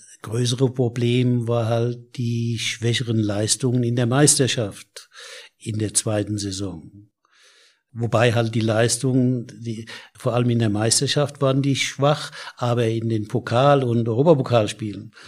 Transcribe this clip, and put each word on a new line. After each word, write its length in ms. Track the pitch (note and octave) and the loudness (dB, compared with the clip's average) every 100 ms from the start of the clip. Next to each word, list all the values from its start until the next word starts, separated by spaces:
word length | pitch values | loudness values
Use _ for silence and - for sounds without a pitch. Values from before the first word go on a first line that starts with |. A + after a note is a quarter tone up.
| - - | -12 -18
größere 500 | - A#2 A#2+ B2 C3+ | -6 -2 0 2 0
Problem 760 | B2+ A#2+ A#2+ A#2+ B2 B2 B2 A#2 | 2 -2 0 0 2 2 0 0
war 180 | A#2 A2+ | 0 0
halt 520 | A#2 A#2+ A#2+ A#2+ - | 0 0 -4 -10 -6
die 420 | A#2 A#2 A#2 A2+ | -4 -2 -2 -4
schwächeren 580 | - - A#2 A#2 A#2 A2 | -6 -4 -2 -2 0 0
Leistungen 640 | G#2 G2+ G#2+ - C3 B2+ | 0 0 -2 0 0 0
in 140 | A#2 A#2+ | 0 0
der 100 | A#2 | 2
Meisterschaft 1040 | C3 D3 - B2 - G2+ - - - - - - - - _ | 4 4 4 2 0 -4 -8 -18 -20 -20 -20 -18 -18 -20 _
in 220 | - G#2+ | -8 -4
der 160 | G#2 - | -2 -2
zweiten 420 | A2+ G#2+ G2+ G#2 | -2 -2 -2 -4
Saison. 720 | G2+ F#2 G2 E2 - G2+ G#2 _ _ _ _ _ _ _ _ A2+ | -6 -6 -8 -10 -16 -20 -20 _ _ _ _ _ _ _ _ -8
Wobei 360 | A#2 A2 A#2+ | 0 4 4
halt 200 | A#2 A2+ A#2 | 4 0 0
die 40 | |
Leistungen, 880 | A2 A2 A#2 - C3+ C3 B2+ B2+ A#2 G#2 | 0 2 2 0 0 2 2 0 -6 -12
die, 240 | A#2 A2 A2+ - - - | -10 -10 -12 -18 -20 -6
vor 160 | C3 | -2
allem 160 | A#2 A#2+ | 0 2
in 100 | A#2 | 2
der 100 | A2 | 2
Meisterschaft 720 | G#2 A2 - C3+ D3 C#3+ - | 2 2 0 0 0 -2 0
waren 200 | C3+ C3+ | 0 2
die 160 | C#3 B2+ | 0 0
schwach, 540 | - - C#3 D3+ - - - - | -2 0 0 0 -4 -14 -16 -6
aber 300 | A#2+ A#2+ A2+ | -2 0 0
in 200 | A2+ A2+ | 0 -2
den 220 | A2 G#2 | -2 -2
Pokal- 560 | B2+ - A#2+ C#3 C#3+ B2+ | -4 -2 2 4 4 2
und 240 | A#2 A2+ | 0 0
Europapokalspielen 1040 | A2+ E3 C#3+ B2+ A#2+ G#2 - G#2+ G2 A2 - | 2 4 4 4 2 2 -4 -8 -10 -14 -20